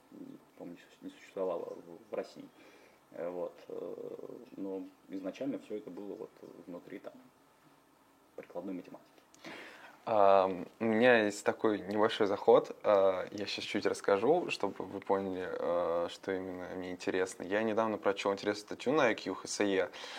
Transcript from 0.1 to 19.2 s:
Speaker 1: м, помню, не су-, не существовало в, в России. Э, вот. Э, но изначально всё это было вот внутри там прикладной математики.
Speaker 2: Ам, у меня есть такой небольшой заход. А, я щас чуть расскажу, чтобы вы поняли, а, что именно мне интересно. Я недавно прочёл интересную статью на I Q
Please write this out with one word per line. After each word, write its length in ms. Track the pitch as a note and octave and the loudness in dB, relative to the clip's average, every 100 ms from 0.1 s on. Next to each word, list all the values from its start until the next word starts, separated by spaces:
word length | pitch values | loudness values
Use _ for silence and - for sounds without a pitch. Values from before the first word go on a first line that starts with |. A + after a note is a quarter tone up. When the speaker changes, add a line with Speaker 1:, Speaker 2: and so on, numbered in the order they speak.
Speaker 1:
м, 260 | - - - _ - | -18 -16 -18 _ -16
помню, 160 | F2+ | -16
не 60 | E2+ | -16
су-, 260 | - - F#2 | -20 -16 -16
не 40 | |
существовало 540 | - - G2 F#2 E2+ - | -16 -14 -4 -2 -2 -6
в, 460 | F2 E2+ E2+ - | -12 -16 -18 -10
в 20 | |
России. 320 | - F#2+ - F#2 - - - - _ _ | -8 -8 -10 -18 -20 -20 -20 -20 _ _
Э, 140 | - E2+ | -8 -6
вот. 240 | F2 E2+ - - | -4 -6 -8 -12
Э, 260 | - - - - - - - - - | -10 -8 -10 -10 -12 -12 -14 -16 -10
но 260 | F#2+ F#2+ F#2 - - | -8 -6 -10 -16 -12
изначально 480 | F#2+ F#2+ F#2+ C3+ F#2+ | -8 -8 -6 -6 -6
всё 200 | - G#2+ | -6 -10
это 120 | - | -10
было 240 | F2+ G2+ | -12 -10
вот 160 | F2+ - - - - F2 | -10 -12 -14 -20 -18 -14
внутри 320 | F2 - G2+ | -14 -12 -14
там 140 | - - - _ _ _ _ _ _ _ _ _ _ - | -14 -18 -20 _ _ _ _ _ _ _ _ _ _ -18
прикладной 400 | - F2 F#2 F2+ | -12 -10 -8 -8
математики. 320 | - - _ - _ - - - - - - - - | -10 -18 _ -20 _ -20 -18 -16 -16 -18 -20 -12 0
Speaker 2:
Ам, 600 | A2 G2 G2 F#2+ F2+ - - | 6 8 8 6 0 -8 -4
у 60 | A2+ | 0
меня 400 | A2 B2+ A#2 G#2 | 6 8 8 6
есть 180 | G2+ | 0
такой 360 | - A2 A2+ G2+ | -2 0 2 0
небольшой 440 | F2+ G#2+ A2 - G#2 | -2 2 2 4 2
заход. 480 | G2+ - B2+ - - | 2 8 8 6 -4
А, 440 | G#2+ G2+ F#2+ F#2 F2 | 4 6 6 2 -2
я 140 | G2+ G2 | -6 -6
щас 180 | - | -6
чуть 220 | - G#2 G2 | -4 0 0
расскажу, 640 | F#2+ - G2+ A#2 F3 - | 0 2 4 6 4 2
чтобы 340 | - G2 - F#2+ | -2 -4 -4 -8
вы 140 | G2 | -8
поняли, 460 | - G2 G2 F#2 F2+ - | 0 0 0 -4 -4 -4
а, 480 | D#2 F2 E2+ E2+ F2 | 0 0 2 0 -2
что 220 | - - | -6 -6
именно 360 | F#2+ F#2 F2+ F2+ F#2 | -4 -4 -8 -8 -8
мне 160 | F#2 | -8
интересно. 520 | F#2 - F#2 F#2 - | -6 -2 0 0 -2
Я 180 | F2 G#2 | -2 0
недавно 340 | A2+ G#2+ A2 G#2 | 2 2 0 0
прочёл 340 | G#2 G2 G2+ | 0 0 0
интересную 320 | G2 G#2 G#2 - | 0 -2 -4 -4
статью 280 | - - | -6 0
на 100 | D#3 B2 | 4 4
I 80 | |
Q 200 | G#2+ | 2